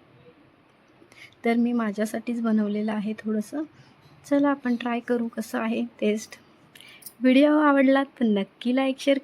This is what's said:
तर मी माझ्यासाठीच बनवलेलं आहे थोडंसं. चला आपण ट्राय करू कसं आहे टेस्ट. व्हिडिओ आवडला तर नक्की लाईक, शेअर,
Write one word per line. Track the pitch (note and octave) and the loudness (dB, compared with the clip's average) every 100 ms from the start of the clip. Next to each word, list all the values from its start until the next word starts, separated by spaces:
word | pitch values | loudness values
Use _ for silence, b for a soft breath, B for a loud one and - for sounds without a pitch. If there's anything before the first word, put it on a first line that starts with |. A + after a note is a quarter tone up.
| _ _ - _ _ _ _ _ _ _ _ B B _ A#3 | _ _ -20 _ _ _ _ _ _ _ _ B B _ -2
तर | |
मी | A#3 A#3+ | 0 0
माझ्यासाठीच | A#3+ A3 G3+ A3 A3+ A3 A#3+ | 0 -2 -2 -4 -4 -6 -4
बनवलेलं | A3+ A3 G#3 G#3 G#3+ | 0 0 0 -2 -4
आहे | G#3+ G#3 | -4 -6
थोडंसं. | G#3+ A3 G#3+ G#3 C#4+ D#4 b b b b - - | -6 -4 -4 -4 -8 -10 b b b b -20 -2
चला | C#4+ C#4+ | 2 2
आपण | C#4 B3+ A#3 | 0 -2 -4
ट्राय | B3 A#3+ | -4 -6
करू | A#3+ A#3+ A#3 | -4 -4 -4
कसं | A3 A3 B3 | -8 -8 -6
आहे | A3+ A3 | -4 -4
टेस्ट. | A#3+ - G#3+ G#3+ - - _ _ _ - B B B - | -6 -4 -2 -2 -8 -20 _ _ _ -20 B B B -2
व्हिडिओ | B3+ C4 D4 D4+ | 4 6 6 4
आवडला | D4 C#4 C4+ C4+ | 4 4 4 2
तर | C#4 - A#3 | 0 -2 0
नक्की | G3+ G3 _ A#3 C4 | 0 -2 _ -2 0
लाईक, | C4+ C4 | -2 -2
शेअर, | - C4+ | 0 0